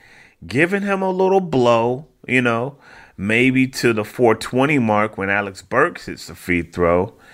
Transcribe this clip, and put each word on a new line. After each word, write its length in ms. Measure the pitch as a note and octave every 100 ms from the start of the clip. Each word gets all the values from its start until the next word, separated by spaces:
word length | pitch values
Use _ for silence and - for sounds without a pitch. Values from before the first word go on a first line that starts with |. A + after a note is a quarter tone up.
| _ - _ _ E2+
given 360 | A#2 F3 G3+
him 180 | G3+ F#3+
a 100 | F#3+
little 300 | F#3 F#3+ F#3+
blow, 680 | F3+ C3+ A#2+ A#2 A#2+ B2+ - _ -
you 140 | B2+
know, 340 | B2 A#2 C3 - - - - -
maybe 500 | G2 A2+ C3 C3 C3
to 240 | - A#2+
the 120 | G#2+
four 300 | G#2 - A#2+
twenty 440 | A2+ - B2+ C#3 D3
mark 380 | A2 G#2 G#2+ -
when 140 | G2
Alex 320 | G2+ G2+ F#2
Burks 440 | - A#2 E3 - -
hits 200 | F2 -
the 80 |
free 280 | E2 - F2
throw, 520 | E2 - F2 F2 G2+ - -